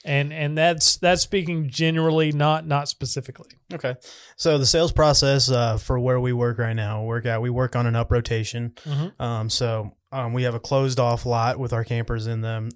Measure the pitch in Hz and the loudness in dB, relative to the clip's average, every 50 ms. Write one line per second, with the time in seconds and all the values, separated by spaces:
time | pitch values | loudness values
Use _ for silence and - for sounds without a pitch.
0 | _ - 143 139 143 147 151 160 151 147 151 156 160 175 170 160 - - - - | _ -2 -2 -2 -2 -2 -4 -4 -4 -2 0 2 2 2 4 4 2 2 2 4
1 | - 175 180 175 - - - 196 175 156 175 160 156 139 120 147 160 160 160 160 | 4 4 4 4 2 0 0 -2 0 0 -2 -2 -4 -4 -2 0 0 2 2 2
2 | 160 160 156 160 160 151 147 147 147 151 156 156 160 156 143 143 147 - - - | 2 2 4 4 2 2 2 2 2 2 2 0 0 -2 -2 -2 -2 -4 -6 -6
3 | - 123 - 143 131 - 127 - - - - _ _ _ - - - 127 127 - | -6 -6 -6 -6 -8 -10 -14 -18 -20 -20 -20 _ _ _ -12 -6 -4 -4 -6 -6
4 | - - - - - - - - - 170 151 143 135 120 - 165 165 165 - - | -10 -20 -20 -20 -20 -20 -12 -2 0 2 2 4 4 4 4 4 2 2 4 4
5 | 156 151 143 - 147 135 139 139 123 123 131 120 120 117 110 104 - - 131 123 | 4 6 6 4 4 4 4 4 4 2 2 2 2 2 0 -2 -2 -2 -2 0
6 | 120 127 127 127 123 127 123 120 120 120 117 113 120 113 113 113 107 104 107 107 | 2 2 2 2 2 0 0 0 0 0 0 0 -2 -2 -2 -2 -2 -2 -4 -4
7 | 107 113 113 120 113 123 113 110 117 123 120 123 131 123 - - 120 117 117 117 | -4 -4 -4 -4 -2 -2 -2 -2 -2 -2 0 0 -2 0 0 0 0 2 0 0
8 | 117 - - 120 117 - 120 113 110 - - 120 120 117 - - - 151 143 139 | 0 2 2 0 2 0 -2 -2 -2 -4 -6 -6 -8 -8 -8 -10 -8 -6 -4 -4
9 | 151 185 - _ 131 120 117 110 110 113 - - 127 117 113 110 104 98 - _ | -4 -4 -6 _ -6 -4 -4 -4 -2 -2 -2 0 0 0 -2 -4 -6 -8 -12 _
10 | _ _ - 135 127 117 117 123 127 123 117 117 - - 139 135 135 135 127 123 | _ _ -8 -6 -4 -4 -2 0 0 -2 -2 -4 -4 0 0 2 2 2 0 2
11 | 123 120 117 117 - 123 120 117 113 120 127 127 131 120 - 113 113 - 120 117 | 2 2 0 0 0 0 0 0 0 0 -2 -2 -4 -4 -2 -4 -2 -2 -2 -4
12 | 117 - 120 113 107 113 117 113 113 113 113 110 110 113 - | -2 -4 -4 -4 -4 -4 -4 -4 -4 -4 -6 -6 -6 -8 -10